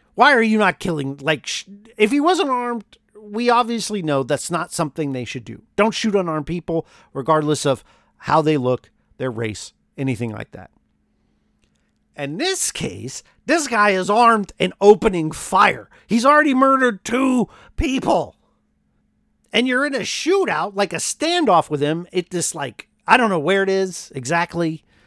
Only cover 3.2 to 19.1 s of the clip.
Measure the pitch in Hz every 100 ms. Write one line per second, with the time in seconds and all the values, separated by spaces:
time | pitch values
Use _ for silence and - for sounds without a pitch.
3.2 | 214 208 240 240 233 233 - 208 156 139
4.2 | 127 143 - 170 175 - 156 - 143 131
5.2 | 120 131 110 113 _ - 220 - 220 196
6.2 | 175 156 143 170 - 165 - _ _ 135
7.2 | 135 156 151 147 143 131 - _ _ _
8.2 | - 156 156 151 127 123 _ _ _ -
9.2 | 131 113 113 104 - _ _ - 135 110
10.2 | 117 107 107 - 92 _ _ _ _ _
11.2 | _ _ _ _ _ _ _ _ _ -
12.2 | 143 165 359 381 - - - 101 120 -
13.2 | - _ - 330 277 226 208 190 185 214
14.2 | 233 220 190 - 180 - 202 208 214 180
15.2 | 156 - - 190 208 127 - _ - 226
16.2 | 254 294 302 254 269 269 254 196 - 247
17.2 | 262 254 208 - - - 294 262 - 196
18.2 | 143 - _ _ _ _ _ _ _